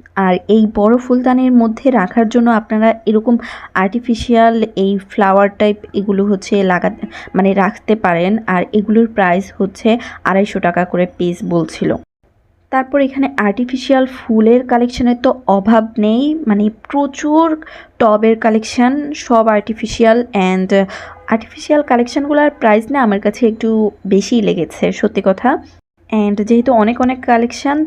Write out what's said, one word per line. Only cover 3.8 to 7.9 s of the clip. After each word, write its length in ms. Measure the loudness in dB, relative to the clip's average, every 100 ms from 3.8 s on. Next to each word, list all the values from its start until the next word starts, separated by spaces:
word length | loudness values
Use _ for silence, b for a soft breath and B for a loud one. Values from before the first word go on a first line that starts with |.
| -2 -2 -4 -4 0 2 4 2 -2 -2
এই 160 | -2 -2
ফ্লাওয়ার 500 | -4 -2 2 4 2 2
টাইপ 180 | 0 -2 -6
এগুলো 300 | -4 -2 0
হচ্ছে 300 | 0 -2 -2 0
লাগা-, 440 | 2 0 -2 -6 -10 B B
মানে 160 | 0 0
রাখতে 400 | 2 0 -2 -4